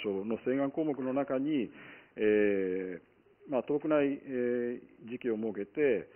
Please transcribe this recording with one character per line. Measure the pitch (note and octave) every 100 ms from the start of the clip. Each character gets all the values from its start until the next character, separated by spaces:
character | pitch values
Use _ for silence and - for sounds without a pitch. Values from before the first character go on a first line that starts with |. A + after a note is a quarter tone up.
書 | G#2 F#2+
の | G#2+ A2
請 | B2 C3+
願 | C#3
項 | E3
目 | D#3 C3+
の | C3
中 | C3+ C3+ C3
に、 | C#3+ D3 F#2 - - - - -
え | G#2+ G#2+ G#2 G2 F#2+ F#2 F#2 E2+ _ _ _ _ F4+
ー、 |
ま | B2+
あ、 |
遠 | - D3
く | D#3
な | D3+
い、 | C#3+ C#3
え | C#3 B2+ B2 B2 A#2+ B2 - - A2+
ー、 |
時 | B2
期 | B2
を | A2
設 | A2
け | G2+ G2+
て、 | D3+ C#3+ G2+ -